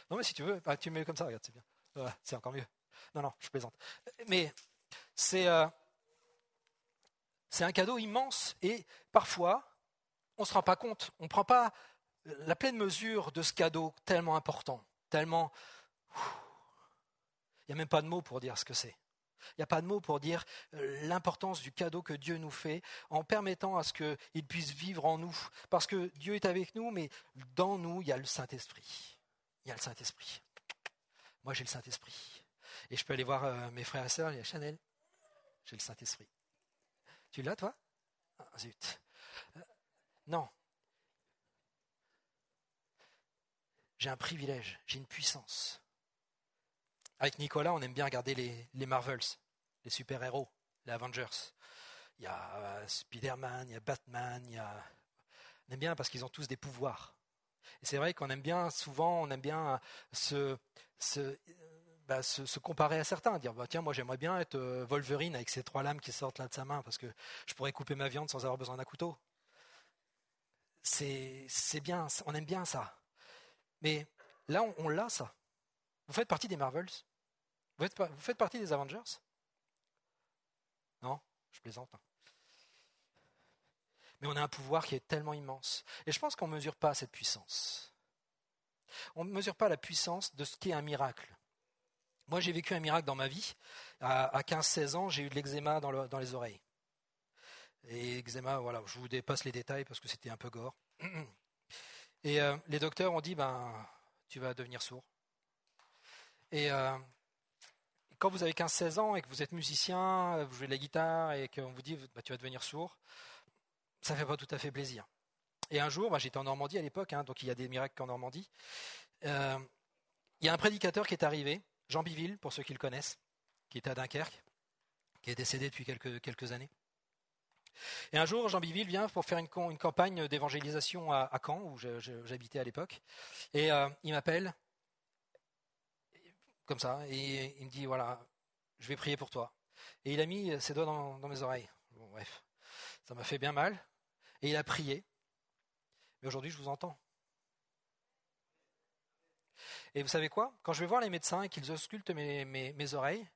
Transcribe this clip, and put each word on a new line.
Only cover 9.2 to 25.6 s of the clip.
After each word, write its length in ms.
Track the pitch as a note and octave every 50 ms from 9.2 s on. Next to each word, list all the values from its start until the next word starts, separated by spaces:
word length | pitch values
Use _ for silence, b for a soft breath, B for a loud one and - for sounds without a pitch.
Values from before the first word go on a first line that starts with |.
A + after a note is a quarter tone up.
| - - - F3+ F3 F3 G3+ C4+ - - - _ _ _ _ _ _ _ _ _ _ _ _
on 80 | - G3+
se 80 | - -
rend 100 | G3 -
pas 140 | - F#3
compte, 340 | - - A#3 G#3+ - - - - -
on 80 | E3 D#3
prend 160 | - G3+ G3
pas 280 | - A#3+ B3 C#3+ A3 B B B B B B B _ _ _ -
la 320 | D#3 D3+ - D3+ D#3+ E3
pleine 200 | - - C4 B3
mesure 560 | A3+ G#3 G3 D#3+ D#3+ A3 A3 A3 G#3 E3 D#3 C#3
de 100 | E3 E3
ce 100 | D3+ -
cadeau 420 | - E3 E3 D#3 E3 D#3+ D#3 - - -
tellement 320 | - F#3+ E3+ E3+ E3 D#3
important, 480 | D#3 - - C#3+ - - - C3 A#2+ - _ _ _ _ -
tellement, 420 | - D3+ D#3 E3 E3 E3 D#3+ D#3 B B B B B B B B B _ _ _ B B B B B B B B B B B B B B B B B B B _ _ _ _ _ _ _ _ _ b b b
il 40 | -
y 20 | C#3+
a 40 |
même 120 | D#3 D#3+ C#3+
pas 140 | - D#3 D3+
de 60 | D#3+
mots 140 | E3+ F3+ D3+
pour 180 | - B2 B2+
dire 180 | A#2 B2+ A#2+ -
ce 60 | -
que 100 | - B2+
c'est. 220 | - - A#2 - _ _ _ _ _ _ _ _ B B B B
Il 40 | -
y 20 | D3+
a 40 |
pas 160 | - E3+ D#3+ D#3+
de 40 |
mots 140 | F3+ G3+ G#3
pour 200 | F3 - D3+ C#3+
dire, 240 | C#3 D#3 E3+ E3 - B B B B B -
euh, 340 | D3+ C#3 C3+ C#3 C#3+ D3+
l'importance 540 | D#3+ F3 F3+ - F3+ E3+ - - F#3+ F#3 D3+
du 100 | B2+ C3+
cadeau 320 | - - F3+ E3+ D#3 F3 E3+
que 120 | - D3+
Dieu 240 | C#3+ C3+ D#3+ E3+ D#3+
nous 120 | D#3+ D3+
fait 320 | C#3+ - - D#3+ D3+ F3 B B B B B B
en 140 | D#3 D3+ D#3+
permettant 520 | - A3 G#3+ G3+ F#3+ F#3 - - F#3+ F#3+
à 80 | F3 D3+
ce 80 | - -
qu'il 540 | - D#3 D3+ D3 - - - - D#3+ D3+
puisse 240 | C3+ - E3+ D#3+ C#3+
vivre 340 | C#3+ C#3+ E3 F#3+ F#3+ E3 C#3+
en 140 | D#3+ D#3+ D#3+
nous. 180 | E3+ F3 E3 - - - B B